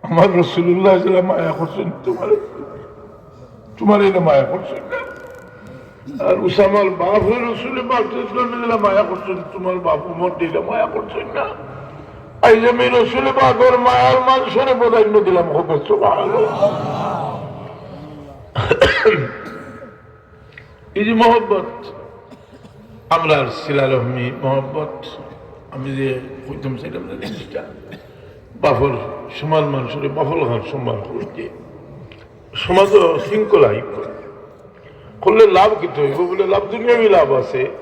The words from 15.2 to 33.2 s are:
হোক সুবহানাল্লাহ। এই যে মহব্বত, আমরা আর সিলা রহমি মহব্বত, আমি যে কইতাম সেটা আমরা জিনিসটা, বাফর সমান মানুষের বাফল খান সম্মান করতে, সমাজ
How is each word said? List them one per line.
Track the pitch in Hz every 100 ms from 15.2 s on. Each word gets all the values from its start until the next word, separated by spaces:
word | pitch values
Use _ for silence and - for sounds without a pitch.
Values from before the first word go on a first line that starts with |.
| 185 180 165
হোক | 147 156 151 -
সুবহানাল্লাহ। | - 117 - - 480 427 415 - - - - 403 - - - - - - - - - 151 - - 139 - - - - - - - - - - - - - - - - - - _ - - - - - - 190
এই | 214
যে |
মহব্বত, | 226 233 233 - 196 - - - - - - - - - - - - - - -
আমরা | 165 160 147
আর | 127
সিলা | - - 143 135
রহমি | 131 120 127 123 -
মহব্বত, | 135 135 135 151 151 - - - - - - - -
আমি | 139 135
যে | 135 135 127 127 135 131
কইতাম | 139 135 123
সেটা | - -
আমরা | 120 123 -
জিনিসটা, | 220 - - - - - - - - - - - -
বাফর | 156 123 139 117 - - - -
সমান | 151 156
মানুষের | 147 139 120 139 139
বাফল | 147 143 - 120
খান | 117 101
সম্মান | 139 120 104
করতে, | 101 - - - - - - - - - - - - - - -
সমাজ | - 180 196 202 170 151